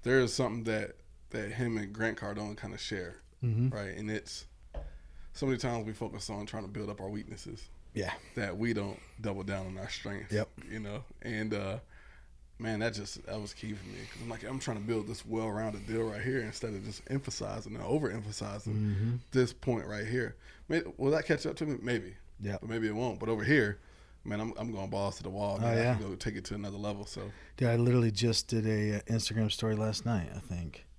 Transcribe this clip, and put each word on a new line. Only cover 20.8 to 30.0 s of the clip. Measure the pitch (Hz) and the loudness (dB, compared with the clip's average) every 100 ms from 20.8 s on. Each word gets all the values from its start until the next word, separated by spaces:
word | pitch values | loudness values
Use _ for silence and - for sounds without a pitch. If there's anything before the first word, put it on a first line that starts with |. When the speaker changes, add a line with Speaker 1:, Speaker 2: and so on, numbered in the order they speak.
| - - | 0 0
Speaker 1:
will | 135 | 4
that | 156 - | 4 6
catch | 151 156 | 2 2
up | 143 | 0
to | 151 | -2
me? | 139 | 0
Maybe. | 113 120 92 101 - - | 2 0 0 -12 -16 -6
Speaker 2:
Yep. | 101 98 | -2 -2
Speaker 1:
But | 107 | -2
maybe | 113 110 | 0 2
it | |
won't. | 107 123 95 | 2 0 0
But | 110 | 0
over | 113 | 2
here, | 113 151 107 98 - - - - | 6 8 6 2 -8 -20 -20 -12
man, | - 104 | -4 -2
I'm, | 110 - | -2 -2
I'm | 117 | -4
going | 104 95 | -2 -2
balls | 95 101 - | 0 0 -2
to | |
the | - | -6
wall, | 95 101 98 | -2 0 2
Speaker 2:
Oh, | |
Speaker 1:
man. | 117 117 | 4 6
I | |
Speaker 2:
yeah. | 120 117 | 6 4
Speaker 1:
can | 101 | 2
go | |
take | 92 - 104 | -2 -2 -2
it | |
to | - | -4
another | 104 101 101 | -4 -4 -4
level, | 104 101 101 | -2 -2 -6
so. | - 98 - - - | -6 -8 -10 -14 2
Speaker 2:
Dude, | 123 | 4
I | 117 | 6
literally | 120 123 117 | 8 8 6
just | 101 117 113 - | 6 4 4 4
did | 113 110 | 2 4
a, | 107 104 104 | 4 4 2
uh, | - | 2
Instagram | 113 - 110 107 | 2 2 2 2
story | - 113 | 4 2
last | 107 110 104 | 4 2 2